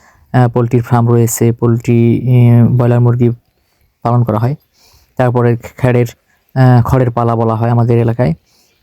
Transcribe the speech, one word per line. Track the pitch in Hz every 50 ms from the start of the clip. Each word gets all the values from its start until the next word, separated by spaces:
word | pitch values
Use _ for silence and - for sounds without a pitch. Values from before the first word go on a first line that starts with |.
| _ _ _ _ _ _ -
আহ, | 127 123
পোলট্রির | 120 - 123 120 113 - 120 113
ফার্ম | - 120 120 117 120
রয়েছে, | 120 117 117 113 - - 120 117
পোলট্রি, | 117 - 123 120 113 117 - 123 120 117 117 117 113 -
উম, | - 127 123 123 120 117 120 120 117 110 123
ব্রয়লার | 123 120 120 123 120
মুরগি | 120 120 117 123 120 117 117 - _ _ _ _ _ _ _ _ _ _ _ _
পালন | - 120 120 120 117
করা | 110 107 110
হয়। | 117 127 151 - _ _ _ _ _ _ _ _ _ _ _
তারপরে | - 127 123 120 123 120 120 120
খড়ের, | 120 - - - - - 127 120 120 123 120 - _ _ _ _ _ _ _ -
আহ, | 131 131 127 123 123 117
খড়ের | - 135 131 127 120
পালা | 120 120 117 117 117
বলা | 113 117 113 113
হয় | 110 117 120
আমাদের | 120 120 117 117 117 120
এলাকায়, | 113 113 117 123 127 156 165 - _ _ _ _ _ _ _ _